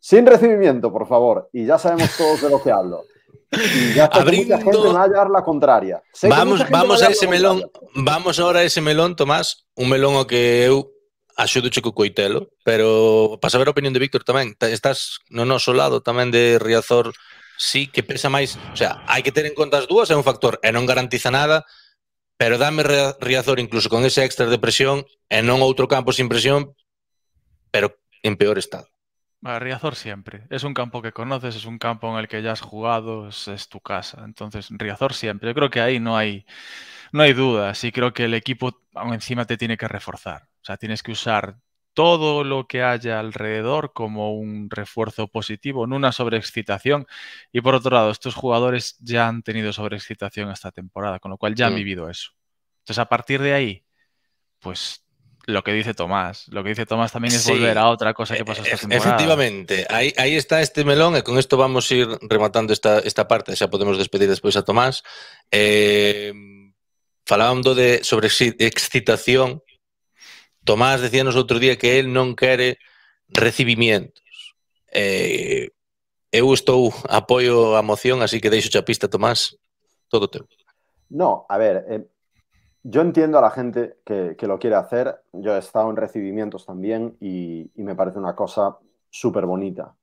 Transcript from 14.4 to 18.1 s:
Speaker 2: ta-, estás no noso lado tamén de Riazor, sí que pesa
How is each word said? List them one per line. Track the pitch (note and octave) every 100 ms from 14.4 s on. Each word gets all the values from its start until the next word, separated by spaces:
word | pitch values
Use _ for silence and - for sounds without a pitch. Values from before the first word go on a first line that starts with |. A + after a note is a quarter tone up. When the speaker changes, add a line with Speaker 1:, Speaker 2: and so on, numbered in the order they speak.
| B2
Speaker 2:
ta-, | G#2+ A2+
estás | A2+ C#3 C3 - - _
no | A#2
noso | A#2+ B2+ -
lado | B2+ C#3 A#2+ -
tamén | A#2+ B2
de | A#2 A#2+ A#2
Riazor, | A2+ A2+ - A#2+ A#2 - - - - -
sí | - C3+ C#3
que | -
pesa | A2